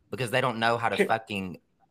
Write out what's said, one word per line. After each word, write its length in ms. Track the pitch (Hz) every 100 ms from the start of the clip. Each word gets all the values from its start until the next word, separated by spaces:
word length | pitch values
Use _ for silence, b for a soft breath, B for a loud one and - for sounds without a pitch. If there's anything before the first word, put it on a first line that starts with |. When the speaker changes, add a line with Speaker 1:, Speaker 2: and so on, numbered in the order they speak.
| -
Speaker 1:
because 180 | - 123
they 100 | 123
don't 180 | 127 113
know 180 | 117 117
how 120 | 113
to 80 | 98
Speaker 2:
Can 100 | 196
Speaker 1:
fucking, 500 | 113 - 104 92 80 _ _ _